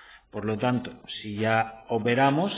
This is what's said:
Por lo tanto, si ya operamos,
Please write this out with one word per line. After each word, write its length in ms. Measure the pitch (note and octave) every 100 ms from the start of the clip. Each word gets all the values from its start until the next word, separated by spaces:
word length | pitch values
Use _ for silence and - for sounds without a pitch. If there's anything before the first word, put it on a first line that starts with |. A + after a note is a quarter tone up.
| - - _
Por 140 | G#2+ G#2
lo 120 | G#2+
tanto, 340 | B2+ B2 - - - -
si 140 | G#2+ G#2
ya 500 | A2 A2 A2+ - -
operamos, 640 | A#2 A2+ A#2+ C#3 C#3+ G3